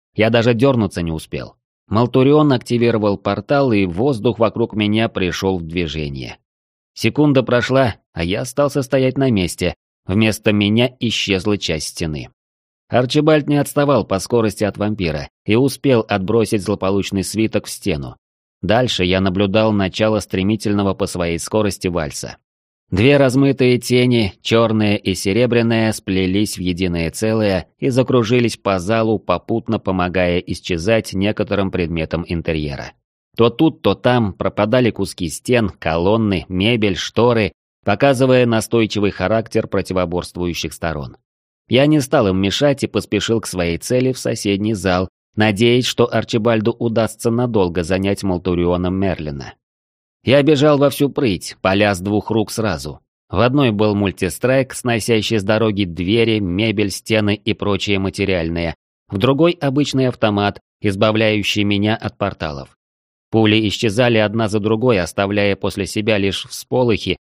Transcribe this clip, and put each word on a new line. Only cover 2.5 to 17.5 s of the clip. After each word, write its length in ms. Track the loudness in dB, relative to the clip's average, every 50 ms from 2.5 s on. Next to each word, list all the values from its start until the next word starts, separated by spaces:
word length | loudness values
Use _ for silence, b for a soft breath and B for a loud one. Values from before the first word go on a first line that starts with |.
| 2
активировал 640 | 0 -2 -2 -2 0 2 2 2 2 0 0 -2 -2
портал, 540 | -2 -4 -4 -4 -2 -2 0 0 2 2
и 140 | 2 2 2
воздух 540 | 0 0 -2 0 0 0 0 0 -2 0 2
вокруг 360 | 0 0 0 -2 -4 -2 -2
меня 340 | -2 0 0 2 0 0 -2
пришёл 480 | -2 -2 -2 -2 -2 -2 -2 -2 -2 -2
в 60 | -4
движение. 720 | -6 -4 -4 -4 -4 -4 -6 -8 -8 -8 -10 -12 -14 -16 -20 _ _ _ _ _ _ _ _ _ _ _
Секунда 500 | -4 -4 -2 2 2 2 4 4 2 2
прошла, 520 | 2 0 0 0 2 2 2 2 2 -2 -6 _ _ -8
а 100 | -6 -4
я 180 | -2 -2 -4
остался 420 | -6 -6 -2 -2 -2 0 0 -2 -4
стоять 340 | 0 0 0 2 0 0 0
на 140 | 0 2
месте. 440 | 2 2 0 0 -2 -2 -4 -4 -4 _ _ _ _ _ _
Вместо 460 | -2 0 2 2 2 2 0 0 0
меня 420 | 2 2 2 2 2 2 2 0 -2 -4
исчезла 580 | -4 -4 -4 -2 -2 0 0 0 0 0 -2 -2
часть 300 | -2 -4 -4 -4 -6 -8
стены. 420 | -8 -6 -6 -6 -6 -8 -10 -12 _ _ _ _ _ _ _ _ _ _ _ -2
Арчибальд 580 | 0 0 0 2 0 2 4 4 4 2 2 0
не 100 | 0 0
отставал 480 | 0 -2 -2 -2 0 2 2 0 0
по 140 | 0 -4 -4
скорости 440 | -4 0 0 0 0 0 -2 -2 -4
от 140 | -4 -2 -2
вампира 520 | -4 -4 -4 -4 -4 -4 -4 -6 -8 -12 _ _ -2
и 100 | 0 2
успел 500 | 2 2 2 0 -2 0 2 2 2 2 0
отбросить 540 | -2 -2 0 0 0 0 0 0 -2 -4
злополучный 640 | -2 -2 -4 -2 0 -2 0 0 -2 -2 -4 -4 -4
свиток 420 | -4 -2 -2 -2 0